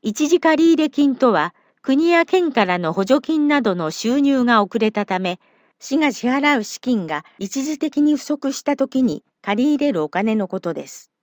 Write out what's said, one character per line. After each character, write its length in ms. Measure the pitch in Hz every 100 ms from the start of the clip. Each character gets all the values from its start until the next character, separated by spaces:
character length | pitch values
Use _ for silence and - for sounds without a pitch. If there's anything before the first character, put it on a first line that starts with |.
一 260 | 220 208 294
時 120 | 349
借 340 | 320 311 330
入 160 | 320 311
金 260 | - 285 254
と 160 | 247
は、 220 | 180 160 _ _ _
国 260 | - 269 330
や 160 | 339 339
県 260 | 370 339
か 140 | 247 190
ら 140 | 180
の 120 | 165
補 120 | 185
助 180 | 196 277
金 260 | - 320 294
な 140 | 294
ど 140 | 220 180
の 160 | 160
収 280 | - 226 269
入 240 | 277 269 247
が 180 | 226
遅 160 | 202 226
れ 120 | 214
た 140 | 214 202
た 140 | 185
め、 200 | 185 180 _ _ _ _
市 200 | - 269
が 120 | 302
支 160 | 262 240
払 300 | 262 294 277
う 60 |
資 180 | 208 -
金 240 | 247 233 165
が 180 | 151 - _
一 260 | 196 269
時 140 | 277 302
的 240 | 311 294
に 140 | 294 285
不 80 |
足 280 | - 294 269
し 120 | 277
た 120 | - 285
時 280 | 269 262
に 200 | 247 151 _ _
借 200 | - 208
り 60 | 277 294
入 20 |
れ 160 | 294
る 80 | 185
お 80 | 151
金 240 | 175 214
の 140 | 220 190
こ 120 | 185
と 140 | 170
で 140 | 147 143
す。 240 | - - _